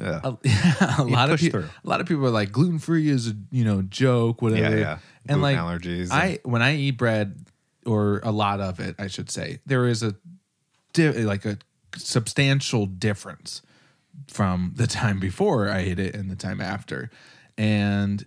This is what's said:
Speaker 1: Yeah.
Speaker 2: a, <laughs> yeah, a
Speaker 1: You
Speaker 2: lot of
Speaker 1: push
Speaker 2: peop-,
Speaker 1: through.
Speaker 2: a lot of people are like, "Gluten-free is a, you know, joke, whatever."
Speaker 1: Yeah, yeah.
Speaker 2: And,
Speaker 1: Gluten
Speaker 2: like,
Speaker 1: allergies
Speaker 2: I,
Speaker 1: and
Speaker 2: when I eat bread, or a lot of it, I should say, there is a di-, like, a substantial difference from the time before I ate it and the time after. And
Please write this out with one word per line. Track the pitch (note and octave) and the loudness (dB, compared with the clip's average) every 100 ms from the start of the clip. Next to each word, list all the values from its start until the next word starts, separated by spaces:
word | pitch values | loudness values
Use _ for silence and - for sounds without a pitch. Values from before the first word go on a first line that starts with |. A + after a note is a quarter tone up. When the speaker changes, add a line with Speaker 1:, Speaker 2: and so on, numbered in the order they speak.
Speaker 1:
Yeah. | G2+ - | -6 -4
Speaker 2:
a, | C3 A#2 | -6 -2
<laughs> | |
yeah, | C3 G#2 F3 C#3 E3 C#3+ | 2 4 4 4 2 2
a | B2 | 2
Speaker 1:
You | |
Speaker 2:
lot | A#2 C#3 | 2 4
of | |
Speaker 1:
push | D#3+ | 2
Speaker 2:
peop-, | E3 | 2
Speaker 1:
through. | G#2 D#2+ - | 0 -4 -10
Speaker 2:
a | - | -4
lot | - | -2
of | F3+ | 0
people | D#3 B2+ | 0 2
are | |
like, | A2+ G2 | 2 0
"Gluten-free | A#2 F3 D#3+ D#3 E3 D3+ | 2 2 0 0 2 2
is | C3+ A#2 | 2 0
a, | G#2+ G2 | -6 -4
you | B2+ | 0
know, | A2 G2 | 2 2
joke, | F#2+ - C3 A#2+ A#2 A2+ | 0 0 2 4 2 0
whatever." | A2+ A2 D#2+ - | 0 2 2 2
Speaker 1:
Yeah, | |
yeah. | D2+ D#2 - - - | 0 -4 -12 -12 -2
Speaker 2:
And, | D3 | 0
Speaker 1:
Gluten | |
Speaker 2:
like, | C#3+ G#2+ | 2 2
Speaker 1:
allergies | E2+ E2+ F2 F2 F2+ | 0 -4 -4 -4 -2
Speaker 2:
I, | C#3 F#3 - | 0 0 -2
Speaker 1:
and | B2+ | -2
Speaker 2:
when | A#2 | 2
I | B2 D3+ | 2 2
eat | C#3 A#2+ | 0 0
bread, | A#2+ A2 G2+ - - _ _ _ A#2+ | 0 2 0 -6 -18 _ _ _ -2
or | G#2+ G#2 G2+ | 2 2 0
a | A2 | 0
lot | G#2+ G2+ G2+ | 0 0 0
of | F#2+ F2+ | -4 -6
it, | F#2+ E2+ | -8 -8
I | G2 | -10
should | - - | -8 -8
say, | G2 - - - | -8 -8 -10 -2
there | C3 B2 | 0 2
is | A2 | 0
a | A2+ G2+ - - _ _ _ _ _ | -2 -4 -12 -20 _ _ _ _ _
di-, | - D#3 A#2 | 2 2 2
like, | G#2+ G2+ G#2+ | 0 -2 -4
a | G#2 - _ _ - | -6 -10 _ _ -12
substantial | - B2 G#2+ - C#3 C3+ - A#2 G2 | -2 -2 0 2 2 2 2 0 0
difference | F#2 G#2+ G2+ G2 D2+ - - - _ _ _ _ - - | -2 -2 -2 -6 -16 -16 -16 -18 _ _ _ _ -20 -10
from | - G2 F2+ F2+ - | -2 0 2 -2 0
the | A#2 | -2
time | - A2 G2 | 0 0 0
before | F#2+ - G3+ B2+ G2 | -2 0 2 2 2
I | - | 0
ate | G2 F2+ | 0 -2
it | F#2+ | -4
and | G#2 F#2+ | -6 -8
the | F#2 | -8
time | F#2+ G2 | -6 -6
after. | F#2 G#2+ - C2 B2 - - - _ - | -6 -8 -8 -10 -10 -16 -20 -20 _ -2
And | G#2+ G#2 G2+ G2+ G2+ G#2 | 2 2 2 2 0 -2